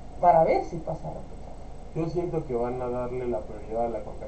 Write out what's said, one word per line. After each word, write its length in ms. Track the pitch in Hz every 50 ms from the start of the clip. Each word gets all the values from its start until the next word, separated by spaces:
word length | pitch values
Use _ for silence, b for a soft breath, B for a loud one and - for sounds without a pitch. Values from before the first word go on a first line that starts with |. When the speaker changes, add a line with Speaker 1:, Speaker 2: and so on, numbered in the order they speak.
| - - - -
Speaker 1:
Para 240 | 180 175 165 160 160
ver 200 | 226 359 392 -
si 120 | - 175
pasa 320 | 160 - - 156 - - 156
repechaje. 840 | - - - - - - - - - - - - - - - - -
Speaker 2:
Yo 100 | 156 165 -
siento 360 | - 175 175 165 165 156 139
que 80 | - 123
van 260 | 117 123 127 127 127 127
a 60 | 123
darle 380 | 123 123 123 123 127 127 123
la 120 | 120 113 107
prioridad 460 | 107 - 107 - - 110 110 117 117
a 20 | 117
la 120 | 110 107
Conca 260 | 104 107 - - -